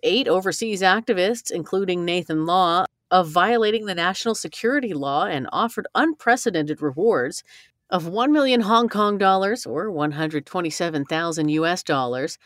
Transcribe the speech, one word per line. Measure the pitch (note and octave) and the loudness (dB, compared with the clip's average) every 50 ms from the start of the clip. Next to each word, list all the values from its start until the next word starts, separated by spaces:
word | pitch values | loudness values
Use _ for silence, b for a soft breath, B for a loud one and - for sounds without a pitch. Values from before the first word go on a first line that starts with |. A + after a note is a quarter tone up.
| - | -2
eight | D#3+ F3+ A#3+ - - | 0 0 2 2 2
overseas | D#3+ F#3 F#3 F#3+ D#3+ - A3+ A3+ G#3 F3+ | 0 0 0 -2 -4 -4 -4 -4 -2 2
activists, | F#3+ F#3 F#3+ A3 A3+ - A3 F3+ F3+ G3+ A#3+ A#3 - - | 2 4 4 2 2 0 0 2 2 0 0 -2 -6 -6
including | - F3 D3+ - - F#3+ G3 F#3 F3+ F3 E3+ | -6 -6 -4 -4 -2 -2 0 0 -2 -2 -2
Nathan | E3+ F3 F3+ D#3+ - D#3+ D#3 D#3 | -2 -2 -2 -2 -2 -2 -2 0
Law, | E3 F3 F#3+ F#3 E3+ E3+ F3+ F#3 - _ _ _ - | 2 2 4 4 4 2 2 0 -2 _ _ _ 2
of | F3+ F#3 F3 D#3 | 4 4 4 4
violating | D3+ F3+ F3+ G#3+ A#3+ A#3 A3 G#3 G#3+ A#3 G#3+ | 2 2 4 4 4 2 2 2 0 0 -2
the | G3+ F#3 | -4 -2
national | E3+ E3+ F3+ G3 - - A#3 A3 | -2 0 0 -2 -2 -2 -4 -4
security | - - E3 - - - A#3 C#4 D4 B3+ G#3+ E3+ | -4 -6 -10 -8 -4 -2 0 0 0 0 -2 -4
law | C#3+ C#3 C#3 C#3 D3+ F#3 | -4 -4 -2 0 0 0
and | G#3 E3 C3+ C3 - - | 0 -2 -4 -4 -4 -2
offered | E3 G#3+ A#3 - - - - - | -2 -2 -2 -2 -6 -8 -4 0
unprecedented | G#3 C#4 E4 D4+ - - A#3+ A#3+ B3+ - A#3 F3+ D#3+ D3+ D3+ D3+ - | 0 0 0 0 0 2 2 2 2 2 0 -2 0 -2 -2 -4 -4
rewards | D3+ D3 C3 D3+ G3 A#3 G3+ C#3 B2 C3+ - - - b b b b b b b _ - | -4 -4 -2 0 2 2 4 2 0 -2 -4 -8 -14 b b b b b b b _ -4
of | - F3+ D#3+ | -4 -4 -2
one | E3+ F3+ A3 B3 C#4+ D4+ | -2 -2 0 2 2 4
million | D#4 C#4 C4 B3+ A#3+ | 4 4 4 2 2
Hong | G#3+ F#3+ A3+ A3+ A#3+ A3+ | 2 2 2 2 2 2
Kong | - G#3 G#3 G#3 G#3 F#3+ | 2 0 0 0 2 2
dollars, | G3 F#3+ F#3+ F#3+ G3 G3 A3+ - - | 4 4 4 4 2 0 -2 -4 -6
or | - A#2 D3+ F#3+ A3 | -6 -6 -6 -6 -4
one | F#3 D3 D3 D3+ C#3+ | -4 -2 -2 -2 -2
hundred | D3 D#3+ D#3 D#3 D3 C#3+ | -2 -4 -4 -4 -6 -8
twenty-seven | - - F#3 E3+ D#3+ D3+ - F3+ E3+ D#3+ D3 C#3 | -6 -4 -4 -4 -4 -4 -4 -4 -4 -2 -4 -4
thousand | - D#3+ D#3+ E3+ E3+ D#3+ E3 D3+ D3+ | -4 -4 -4 -2 -2 -2 -2 0 0
U | D3+ D#3 D#3+ | 2 2 2
S | E3 F3+ F#3 - | 0 0 -2 -2
dollars, | - D3+ C#3 B2+ A#2+ B2 B2+ C#3 E3 - - b | -2 -2 0 0 -2 -2 -4 -6 -6 -8 -12 b